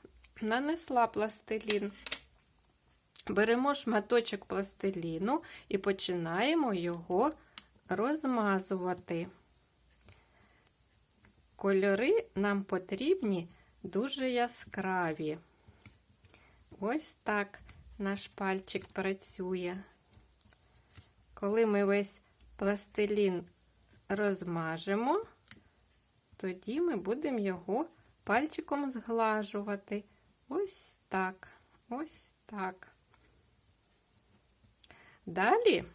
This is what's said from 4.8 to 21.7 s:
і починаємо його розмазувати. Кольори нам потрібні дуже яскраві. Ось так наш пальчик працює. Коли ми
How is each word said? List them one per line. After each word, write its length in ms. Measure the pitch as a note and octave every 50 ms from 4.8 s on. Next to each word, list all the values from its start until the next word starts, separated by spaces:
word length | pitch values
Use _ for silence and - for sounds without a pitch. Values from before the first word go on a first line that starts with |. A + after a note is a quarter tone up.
| - G3 F#3+ F3 E3 E3 D#3+ D#3+ F#3 A3 C#4 E4 - - - - - -
і 80 | - G3
починаємо 960 | G3 G3+ G3 G3 - - F3+ F3 E3 E3 E3+ F#3 A3+ C#4 D#4+ E4+ D4 B3 G3+
його 580 | F3 E3+ F3 E3+ E3+ E3+ - F3 F#3 B3 D4+ D#4 - - - - - - - _ - - -
розмазувати. 1400 | F#3 F#3 G#3+ C4 D4+ D#4 - C4 B3+ A#3 G#3+ G3+ G3 F#3 F#3+ - G3 F#3 F3+ F3+ F3+ F3 - - F3 E3 F3 F#3+ - - - - - - - - _ _ _ _ - - - - - - - _ _ - - - _ _ - - _ _ - _ _ _ _ _ _ _ - - - - - - -
Кольори 720 | - - G3 G3 F#3+ F#3+ G3+ G3 G3 A#3+ D4 G#4 A4+ - - -
нам 280 | G3 G3+ G#3 G3+ G3+ G3
потрібні 840 | - - F#3 F#3 - G3 F#3+ B3+ D4+ F#4+ F#4+ C4 G#3 G3 F3 E3+ F3 - - - - - - -
дуже 460 | F#3 E3+ F#3+ A#3+ C4+ - C#4 C4 C4
яскраві. 1080 | B3 A#3+ A#3+ A#3+ - - - - - F#3+ F#3+ F#3 F#3 F#3 F3 E3 D#3 D#3 D#3+ D3+ D3+ E3 - - _ - - - - - - - - - - - - - - - - - - - - - - - - -
Ось 380 | G3 G#3+ B3+ D#4 - - - - -
так 360 | - G#3 G#3 G3+ G3+ - - - - - - - - - -
наш 300 | G3+ G3 G3 G3+ - -
пальчик 580 | - - G3+ F#3+ F#3+ F#3+ F#3+ - - F#3+ -
працює. 920 | - - - F#3 F#3+ G3 F#3+ - - - - F#3 F3+ F#3 F3+ F3+ F3 F3+ F#3+ G3 - - - - - - - - - - - - - - - - - - - - _ - - - - - - - - -
Коли 320 | - - G3 G#3 A3+ A3+
ми 200 | A3